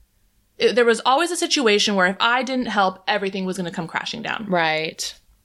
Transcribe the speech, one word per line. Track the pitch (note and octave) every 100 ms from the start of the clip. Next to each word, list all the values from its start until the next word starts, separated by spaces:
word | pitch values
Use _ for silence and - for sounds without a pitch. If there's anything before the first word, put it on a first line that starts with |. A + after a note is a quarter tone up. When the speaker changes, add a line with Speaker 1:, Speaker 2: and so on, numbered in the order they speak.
| _ _ _ _ _ -
Speaker 1:
it, | A#3+
there | G#3
was | A#3 A3
always | - C#4 E4+
a |
situation | E4+ F4 D4+ A3+ G#3 G#3
where | G3 F3+
if | G3
I | A#3 B3+
didn't | B3+ C4 A#3
help, | G3+ F#3+ F#3 -
everything | G#3 G3 F#3+
was | F#3 F#3
gonna | E3+
come | - E3
crashing | - - -
down. | - - G3+
Speaker 2:
Right. | F3+ D#3+ D#3 D#3+ - - - _ _